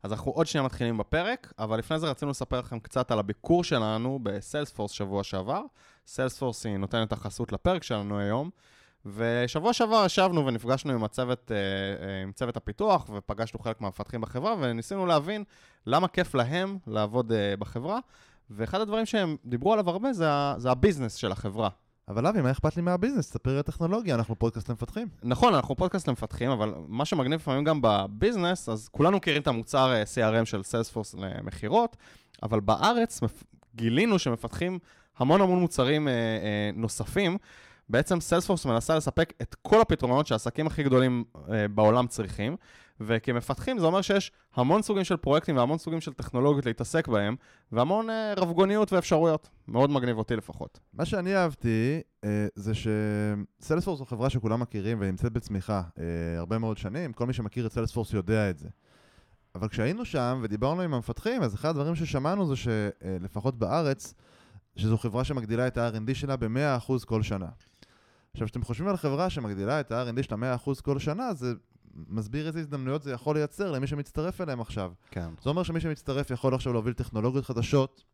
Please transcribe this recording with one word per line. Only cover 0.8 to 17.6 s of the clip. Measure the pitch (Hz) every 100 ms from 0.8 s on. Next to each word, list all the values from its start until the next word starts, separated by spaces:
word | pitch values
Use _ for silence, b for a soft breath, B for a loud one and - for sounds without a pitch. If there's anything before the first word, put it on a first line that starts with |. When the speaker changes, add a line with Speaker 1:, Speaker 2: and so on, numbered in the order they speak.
| 120 113
Speaker 1:
בפרק, | 101 156 180 254 - -
אבל | 110 110
לפני | 113 156
זה | 160
רצינו | 131 147
לספר | 139 131 127
לכם | 120 120
קצת | - - 123
על | 113
הביקור | 101 104 - 170
שלנו | 170 135 107 110 120 135
בסיילספורס | 110 101 - 151 147 - 104
שבוע | - 101 98
שעבר. | 98 98 92 156 269 b b b _
סיילספורס | - 131 - 131 113 117
היא | 101
נותנת | 98 117 110
החסות | 107 104 - 120
לפרק | 101 - 180
שלנו | - 113 101 104
היום, | 101 110 156 - b b b b -
ושבוע | 101 117 117 120 156 190
שעבר | 240 233 220 190
ישבנו | - 190 175 139
ונפגשנו | 117 113 131 151
עם | 123
הצוות, | 107 - 123 123 -
אה, | 107 98 98 98 98 95
אה, | 98
עם | 95
צוות | - 123 120
הפיתוח, | - 104 214 185 113
ופגשנו | 104 - 104 113 -
חלק | 117 110
מהמפתחים | 104 - 104 120
בחברה, | 107 123 175 226
וניסינו | 135 117 117 196 180
להבין | 160 147 214 202 b b b -
למה | 135 180
כיף | - 175
להם | 139 120 165 190 196 147
לעבוד, | 110 104 117 117
אה, | 113 101
בחברה, | 98